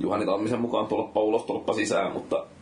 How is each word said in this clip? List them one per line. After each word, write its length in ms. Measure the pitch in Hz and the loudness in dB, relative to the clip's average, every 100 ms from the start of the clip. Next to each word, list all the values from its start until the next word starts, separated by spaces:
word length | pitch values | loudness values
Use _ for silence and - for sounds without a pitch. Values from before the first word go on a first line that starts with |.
Juhani 260 | 92 104 101 | -2 0 0
Tammisen 340 | 101 107 120 | 0 0 0
mukaan 260 | 117 110 107 | 0 0 0
tolppa 340 | 107 110 104 | 0 0 2
ulos, 220 | 107 110 | 4 2
tolppa 280 | - 95 - | 0 -2 0
sisään, 380 | 107 104 95 87 | 0 2 2 0
mutta 340 | 90 - 76 - - | -4 -2 -4 -4 -14